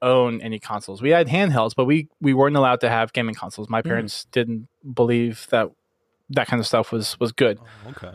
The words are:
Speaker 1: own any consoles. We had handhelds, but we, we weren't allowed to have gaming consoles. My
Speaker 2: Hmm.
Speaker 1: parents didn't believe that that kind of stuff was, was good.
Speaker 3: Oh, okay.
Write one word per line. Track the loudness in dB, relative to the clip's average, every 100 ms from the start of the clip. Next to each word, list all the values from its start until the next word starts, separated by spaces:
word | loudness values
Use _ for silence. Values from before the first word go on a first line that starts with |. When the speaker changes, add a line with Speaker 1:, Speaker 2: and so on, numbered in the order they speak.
Speaker 1:
own | 2 4 2 -2
any | -8 -10
consoles. | -8 -10 -10 -4
We | 2
had | 2 2
handhelds, | 2 2 2 0 0
but | 2
we, | 2 0 -2
we | 2 4
weren't | 4 4
allowed | 4 2
to | 2
have | 0 -2
gaming | -2 -4 -6
consoles. | -10 -12 -6
My | -4
Speaker 2:
Hmm. | -2
Speaker 1:
parents | -4 -6 -10 -6
didn't | -2 -2 -4 -10 _ -8
believe | -2 0 2 0 -6 -2
that | -2 -2 -6 _ _ _ _ -6
that | -4 0
kind | -2
of | 0
stuff | 0 0
was, | -4 -6 -4
was | -4
good. | 2 2 2
Speaker 3:
Oh, | -8 -20 -20
okay. | -18 -18